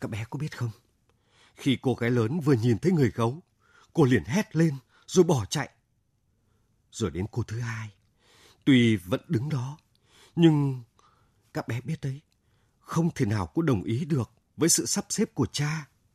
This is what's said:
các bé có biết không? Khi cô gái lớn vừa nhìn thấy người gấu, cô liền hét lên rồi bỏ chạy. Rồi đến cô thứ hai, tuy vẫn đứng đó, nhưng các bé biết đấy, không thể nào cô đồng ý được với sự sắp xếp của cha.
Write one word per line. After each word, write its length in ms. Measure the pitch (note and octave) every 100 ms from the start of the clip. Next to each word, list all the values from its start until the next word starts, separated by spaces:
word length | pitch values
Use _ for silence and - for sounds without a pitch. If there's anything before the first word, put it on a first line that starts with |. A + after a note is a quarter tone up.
các 80 | B2
bé 160 | G#2 A2+
có 80 | C#3
biết 200 | D3 -
không? 120 | A#2+ - _ _ _ _ _ _ _ -
Khi 220 | C#3+ A#2+
cô 120 | C3+
gái 160 | A#2 A#2
lớn 300 | B2 A2 E3+
vừa 120 | C#3+
nhìn 260 | B2+ B2 A#2
thấy 140 | E3
người 180 | F3 B2
gấu, 300 | - A2+ D3 - _ _ _ _
cô 120 | -
liền 200 | C3+ B2
hét 320 | D#2+ E3 G#3 D#3
lên 180 | E3 C3+ - _ -
rồi 180 | F#3
bỏ 200 | E3+ C#3+
chạy. 240 | G2 D3+ C3 _ _ _ _ _ _ _ _ _ _ _ _
Rồi 200 | - G#2
đến 160 | D#2 G#2
cô 100 | -
thứ 180 | A2+ A2
hai, 300 | A#2 A2+ A2 - _ _ _ _ - _
tuy 320 | - C3 A#2 G#2+
vẫn 240 | F2 C3 -
đứng 200 | C#3 C#3+
đó, 300 | D3 B2+ D3 _ _ _ _ - -
nhưng 460 | E3 D3+ C#3 C3 A#2 _ _ _ _ _ _
các 140 | - -
bé 120 | A#2+
biết 200 | B2+ D#3+
đấy, 200 | C#3+ C3+ - _ _ _ _ _
không 300 | - E3+ E3
thể 120 | - A2+
nào 240 | G#2+ F2+
cô 80 | -
đồng 200 | E3 A2
ý 220 | F2 A#2
được 260 | D3+ D3+ A2 _ _ -
với 120 | D#3+
sự 180 | - -
sắp 200 | - -
xếp 260 | - A3
của 120 | - A#2+
cha. 420 | - D3 D#3+ C#3+ _ _